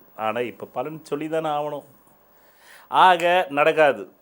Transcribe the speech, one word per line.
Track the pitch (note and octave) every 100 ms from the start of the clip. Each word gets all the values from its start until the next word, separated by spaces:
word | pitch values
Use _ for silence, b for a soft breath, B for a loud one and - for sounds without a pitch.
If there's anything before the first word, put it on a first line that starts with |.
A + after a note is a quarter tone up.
| _ -
ஆனா | A2 A2+
இப்ப | B2 - G#2
பலன் | C3 C#3 D#3
சொல்லி | - D3 D#3
தானே | D#3+ D#3+
ஆகணும். | D3 D3+ C#3+ - _ _ _ _ b b b b b b
ஆக | C#3 F3+ F3+ E3+ F3+ F3
நடக்காது | C#3+ D#3 D#3 D3 A2 F#2+ _